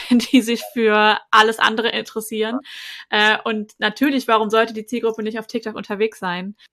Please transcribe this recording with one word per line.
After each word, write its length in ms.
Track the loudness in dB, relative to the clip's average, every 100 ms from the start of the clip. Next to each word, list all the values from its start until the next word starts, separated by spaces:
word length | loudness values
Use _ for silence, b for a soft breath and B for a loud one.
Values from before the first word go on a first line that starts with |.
| B
<laughs> 20 |
die 300 | 2 4 4
sich 220 | 4 -2 -4
für 460 | 0 2 4 4 2 2
alles 280 | 4 4 4
andere 320 | 0 0 -2
interessieren. 680 | -4 -6 -8 -6 -4 -2 -4 B B B B B
Äh, 260 | 2 2 2
und 300 | -2 -4 -6 -4
natürlich, 480 | -4 0 0 0 2
warum 200 | 2 2
sollte 240 | 2 0
die 140 | -2 -8
Zielgruppe 360 | -4 -4 -4
nicht 160 | -6 -6
auf 80 | -8
TikTok 300 | -8 -8 -10
unterwegs 440 | -8 -2 -2 -2
sein? 360 | -6 -6 -8 -12 b